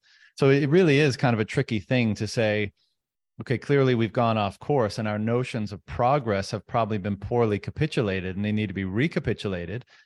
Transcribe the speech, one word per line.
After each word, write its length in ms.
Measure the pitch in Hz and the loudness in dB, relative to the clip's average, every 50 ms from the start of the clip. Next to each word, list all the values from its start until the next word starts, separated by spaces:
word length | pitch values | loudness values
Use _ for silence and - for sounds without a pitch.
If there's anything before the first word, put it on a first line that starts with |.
| _ _ _ _ - _ _ | _ _ _ _ -20 _ _
So 120 | - 143 139 | 2 4 4
it 200 | 139 139 151 135 | 6 4 4 4
really 300 | 156 185 190 156 139 139 | 4 4 6 6 6 4
is 180 | 156 139 117 | 4 2 2
kind 160 | - - 123 117 | 2 2 2 2
of 60 | 107 | 2
a 60 | 110 | 0
tricky 340 | - - 143 127 - 117 104 | -2 -2 -2 -2 -2 -4 -4
thing 340 | - - 131 123 117 110 101 | -2 0 0 2 2 2 0
to 120 | - 110 | -2 -4
say, 440 | 104 - 123 110 107 104 104 104 101 - _ _ _ _ _ _ _ _ _ _ _ _ - | -4 -2 0 0 2 0 0 -2 -4 -8 _ _ _ _ _ _ _ _ _ _ _ _ -12
"Okay, 160 | 113 - 123 | -4 -4 -4
clearly 380 | 110 - - 143 139 135 131 123 | -2 0 2 2 4 4 4 4
we've 180 | 113 113 101 - | 2 0 0 0
gone 240 | 127 120 113 110 | 0 2 2 2
off 220 | 110 101 98 - - | 0 0 -2 -4 -6
course 400 | - - 147 135 110 101 - - | -4 0 0 0 0 0 -2 -4
and 80 | 107 | -4
our 120 | 107 104 104 | -4 -2 -2
notions 520 | 107 113 120 123 127 - - 117 107 98 | -2 0 0 -2 -2 -4 -6 -6 -6 -8
of 140 | 104 - - | -10 -12 -12
progress 680 | - - - 120 123 143 151 117 110 101 98 98 - | -8 -2 0 2 2 2 2 0 0 0 -2 -2 -4
have 160 | - 101 - | -6 -8 -6
probably 320 | - - 117 113 101 110 101 | -2 -2 0 0 0 -2 -4
been 180 | 92 104 101 | -4 -4 -6
poorly 420 | 98 - - 123 120 117 110 104 98 | -6 -6 -2 0 2 2 2 0 -2
capitulated 760 | - - - - 151 156 - 156 117 98 95 95 90 92 90 | -4 -6 -4 -4 -4 -2 0 -2 0 0 -2 -2 -4 -6 -4
and 100 | 98 104 | -4 -2
they 60 | 107 | 0
need 160 | 107 107 107 | 0 0 -2
to 60 | 95 87 | -2 -2
be 120 | 98 95 | -4 -4
recapitulated." 1000 | 92 95 113 143 170 - - - 123 101 - - 104 92 87 85 85 98 127 - _ - - _ | -2 -2 0 -2 0 -2 -4 -4 -4 -4 -4 -4 -6 -6 -6 -6 -8 -8 -10 -12 _ -20 -20 _